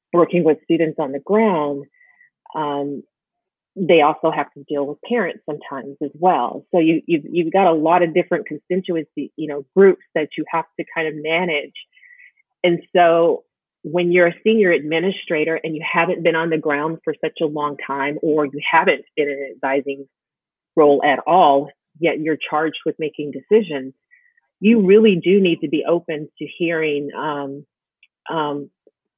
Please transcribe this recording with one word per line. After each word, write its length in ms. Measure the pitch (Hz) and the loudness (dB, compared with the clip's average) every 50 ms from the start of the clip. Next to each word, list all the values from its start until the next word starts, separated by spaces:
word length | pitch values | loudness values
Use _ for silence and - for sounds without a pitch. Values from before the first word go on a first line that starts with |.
| _ _ - | _ _ 2
working 320 | 175 165 - - 175 165 | 2 2 2 2 2 2
with 180 | 160 147 - _ | 2 2 0 _
students 340 | - 170 160 165 156 147 - | -2 0 0 0 -2 -2 -4
on 140 | 156 135 139 | -6 -6 -6
the 80 | 143 | -8
ground, 640 | - - 196 214 226 214 185 156 147 143 143 143 143 - _ _ _ _ _ _ _ _ _ _ _ - - | -4 0 0 2 2 2 2 0 -2 -4 -6 -8 -10 -14 _ _ _ _ _ _ _ _ _ _ _ -12 -10
um, 480 | 151 151 147 143 143 143 143 143 123 - _ _ _ _ _ _ _ _ _ _ _ _ _ - | -8 -6 -6 -4 -6 -6 -6 -8 -10 -12 _ _ _ _ _ _ _ _ _ _ _ _ _ -10
they 280 | 190 190 151 175 160 147 | -4 0 4 4 6 6
also 280 | 147 151 - - 160 | 4 2 0 -2 -2
have 220 | 156 156 143 - - | -2 -2 -4 -8 -10
to 100 | 143 143 - | -18 -12 -8
deal 180 | 156 143 143 | -6 -4 -4
with 120 | 143 147 - - - | -6 -8 -10 -8 -6
parents 340 | 233 240 190 165 - - _ - | -4 -4 -4 -4 -6 -10 _ -12
sometimes 480 | 147 143 - - 139 135 - 139 139 - 151 | -12 -10 -12 -12 -12 -12 -12 -14 -12 -10 -10
as 80 | 143 - | -10 -6
well. 520 | 147 170 185 175 135 123 - - - - _ - | -2 0 2 2 2 0 -4 -6 -10 -8 _ 0
So 60 | 175 | 2
you, 240 | 160 160 165 156 - | 2 2 2 0 0
you've, 180 | - 170 151 147 - | -2 -4 -4 -4 -4
you've 220 | - 175 170 160 - | -4 -2 -2 0 2
got 140 | 190 196 | 2 4
a 60 | 175 165 | 4 2
lot 300 | 156 151 160 170 180 175 | 2 2 2 2 2 2
of 100 | 165 151 | 2 0
different 340 | 180 - - 175 151 - | 0 -2 0 -2 -4 -4
constituency, 840 | - 147 147 - - 180 190 185 - 175 165 147 - _ 151 139 127 - | -6 -12 -12 -8 -6 -4 -4 -4 -4 -4 -6 -6 -8 _ -10 -10 -10 -10
you 120 | - 156 151 | -10 -8 -8
know, 160 | 143 147 139 _ - | -8 -8 -10 _ 2
groups 280 | 190 196 190 180 - _ _ - | 4 6 6 4 2 _ _ -4
that 140 | 165 156 - - | -4 -4 -4 -6
you 80 | - 151 - | -8 -8 -6
have 160 | - 165 160 _ _ - | -6 -6 -6 _ _ -12
to 60 | 165 - - | -12 -8 -6
kind 140 | 170 160 156 | -6 -4 -4
of 60 | 151 | -6
manage. 560 | 151 147 156 165 170 185 175 156 147 131 - - - - _ _ _ - - - - - - _ _ _ _ _ _ - | -6 -4 -2 -2 0 0 0 -2 -4 -4 -8 -12 -20 -20 _ _ _ -20 -20 -20 -20 -20 -20 _ _ _ _ _ _ 0
And 200 | 180 170 170 - _ - | 0 0 0 -2 _ 2
so 500 | 180 175 170 165 165 170 165 135 - - _ _ _ _ _ _ _ - | 4 4 6 6 4 4 2 2 0 -4 _ _ _ _ _ _ _ -10
when 300 | 151 151 175 175 175 175 | -6 -2 -2 0 2 4
you're 140 | 180 175 | 4 4
a 80 | 170 170 - - | 2 2 0 0
senior 280 | 220 226 226 202 180 170 | 2 2 4 4 4 2
administrator 880 | 143 147 151 160 165 170 196 185 - - - 175 151 151 160 160 160 - | 0 0 -2 -2 -2 -2 -2 -4 -6 -6 -4 -4 -2 -2 -2 -2 -4 -6
and 120 | 160 156 | -6 -8
you 80 | 151 165 - | -8 -8 -4
haven't 320 | - 175 170 175 180 160 165 | -2 0 0 0 -2 -2 0
been 140 | 175 160 | 0 0
on 140 | 160 165 170 | 0 0 -2
the 80 | 160 156 | -2 -2
ground 400 | - 156 143 147 151 160 165 160 _ | -2 -2 -2 -2 -2 -4 -6 -6 _
for 120 | 160 147 - - | -8 -6 -6 -6
such 140 | 156 - - | -8 -6 -4
a 60 | 170 | -4
long 300 | 147 147 151 147 147 143 - - | -4 -4 -4 -6 -6 -6 -8 -10
time, 340 | - 135 139 135 143 151 151 - | -8 -6 -4 -4 -4 -4 -4 -2
or 220 | 165 151 156 151 | 0 0 0 0
you 160 | 139 143 147 - - | -2 -4 -8 -4 0
haven't 340 | 165 160 - 190 - - - _ _ | 2 2 2 2 0 -2 -4 _ _
been 120 | - 147 143 | -4 -4 -2
in 100 | 139 139 | -4 -6
an 140 | 139 135 - | -10 -12 -10
advising 500 | - - 135 135 143 131 139 139 139 139 - _ _ _ _ _ _ _ _ _ _ _ _ _ | -6 -4 -2 -2 -2 -2 -4 -8 -10 -12 -18 _ _ _ _ _ _ _ _ _ _ _ _ _
role 260 | 160 151 147 143 139 - | 4 6 6 6 4 4
at 160 | 147 135 120 - | 2 2 0 2
all, 440 | - 165 185 175 147 139 139 147 143 - _ _ _ _ 147 | 2 4 6 6 6 4 2 0 -4 -10 _ _ _ _ -2
yet 220 | 160 160 - 147 | -2 -2 -2 -2
you're 180 | 156 160 151 135 - - | -2 -4 -4 -4 -4 -4
charged 300 | 160 151 160 160 143 - - | -4 -2 -2 -4 -6 -6 -6
with 120 | 160 147 - | -8 -6 -6
making 340 | 160 147 - - 147 147 131 | -6 -8 -8 -8 -10 -10 -10
decisions, 640 | 139 - - 208 226 214 165 151 135 131 135 - _ _ _ _ _ _ _ _ _ _ _ _ _ | -12 -2 2 2 2 2 0 -4 -8 -8 -10 -14 _ _ _ _ _ _ _ _ _ _ _ _ _
you 220 | 185 208 233 226 196 | 4 4 6 6 6
really 300 | 180 196 214 220 220 190 170 - | 6 6 8 6 6 4 2 2
do 180 | 170 190 202 | 2 4 4
need 200 | 190 175 165 - 160 | 4 2 0 -2 -2
to 60 | 147 | -4
be 160 | 147 151 - - | -4 -2 0 0
open 400 | 170 170 170 - 160 147 156 156 _ - | -2 -2 -2 -4 -8 -8 -10 -12 _ -14
to 80 | 160 147 - - | -14 -14 -8 -6
hearing, 520 | 175 170 170 160 160 151 147 143 147 143 - | -4 -4 -2 -2 -2 -2 -2 -4 -6 -8 -8
um, 480 | 113 139 156 147 143 143 139 139 143 143 _ _ _ _ _ _ _ _ _ _ _ - - | -8 -6 -6 -6 -6 -8 -10 -12 -14 -16 _ _ _ _ _ _ _ _ _ _ _ -12 -8
um, 400 | - 165 151 147 143 143 143 - _ _ _ _ _ _ _ _ _ | -4 -4 -4 -4 -4 -6 -10 -12 _ _ _ _ _ _ _ _ _